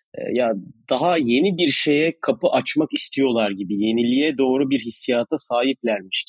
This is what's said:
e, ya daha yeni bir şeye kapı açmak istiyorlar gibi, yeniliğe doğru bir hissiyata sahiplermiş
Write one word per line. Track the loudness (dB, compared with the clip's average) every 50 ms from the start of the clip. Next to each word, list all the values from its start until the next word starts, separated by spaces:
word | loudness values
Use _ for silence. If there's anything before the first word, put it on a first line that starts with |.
| _ _ -14
e, | -10 -6 -4 0
ya | 0 0 0 0 -2 -6 -14 -20 _ _ -2
daha | -2 0 2 2 2
yeni | 2 2 2 2 4 4 2 2
bir | 2 0 0
şeye | 0 0 0 2 2 2 2 0 -2 -4
kapı | -2 -2 -2 0 0
açmak | 0 2 0 0 0 -2 -2 -2 -2 -2
istiyorlar | -6 -8 -4 -2 0 2 2 2 2 0 0
gibi, | -2 -4 -6 -4 -2
yeniliğe | -2 0 0 2 2 2 2 2 2 2 0 2
doğru | 2 2 2 2 2 2 0
bir | 0 -2
hissiyata | -4 -4 -8 -6 -2 0 0 0 0 -2 -4
sahiplermiş | -6 -4 -2 0 0 0 0 -2 -2 -2 -2 -2 -2 -4 -6 -8 -8 -8